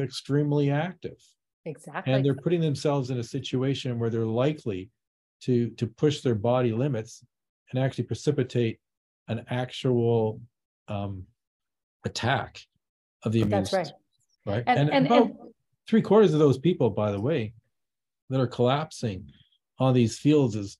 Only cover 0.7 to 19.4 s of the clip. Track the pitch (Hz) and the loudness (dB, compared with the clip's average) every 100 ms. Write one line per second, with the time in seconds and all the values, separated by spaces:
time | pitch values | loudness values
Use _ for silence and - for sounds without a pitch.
0.7 | 143 175 175 151 - _ _ _ _ 170 | -2 -4 -8 -14 -16 _ _ _ _ -14
1.7 | 143 - 156 156 135 139 135 165 175 160 | -14 -12 -8 0 2 2 0 0 0 0
2.7 | 139 156 143 127 127 113 139 - 131 131 | 0 0 0 -2 -6 -6 -8 -4 -2 -2
3.7 | 135 131 117 117 113 110 110 139 151 117 | -2 -4 -4 -2 -2 -2 0 0 -2 -6
4.7 | 92 95 _ _ _ _ _ - 120 117 | -8 -10 _ _ _ _ _ 0 0 0
5.7 | 117 113 - 151 147 135 107 117 127 123 | -4 -6 0 0 0 -2 0 0 0 0
6.7 | 110 143 117 110 - _ _ _ _ _ | 0 -2 -4 -8 -16 _ _ _ _ _
7.7 | 127 135 - 120 113 - 143 127 127 117 | -2 -2 -2 -6 -4 -2 -2 -2 0 -2
8.7 | - _ _ _ _ - 110 113 123 127 | -2 _ _ _ _ -8 -8 -6 -6 -6
9.7 | - 131 123 117 117 110 117 - _ _ | -4 0 2 2 2 0 -4 -14 _ _
10.7 | _ - 101 101 95 90 _ _ _ _ | _ -10 -8 -6 -10 -14 _ _ _ _
11.7 | _ _ _ - - - - - - - | _ _ _ -10 -4 -2 0 -2 -12 -20
12.7 | _ _ _ _ _ 113 113 104 202 - | _ _ _ _ _ -2 0 2 0 0
13.7 | 190 165 - _ _ _ _ - 202 123 | -2 -4 -10 _ _ _ _ -6 -4 0
14.7 | 247 147 277 269 240 220 - - _ _ | 2 2 2 4 6 4 0 -18 _ _
15.7 | _ - 220 - 202 196 151 151 131 170 | _ 0 2 6 6 6 6 4 4 2
16.7 | 180 123 101 104 101 117 160 107 - _ | 2 0 0 -2 -2 -2 -2 -4 -10 _
17.7 | _ _ _ _ _ _ 131 123 - 120 | _ _ _ _ _ _ -2 -2 0 2
18.7 | 139 156 - 117 92 - - | 2 -2 -8 -8 -8 -12 -20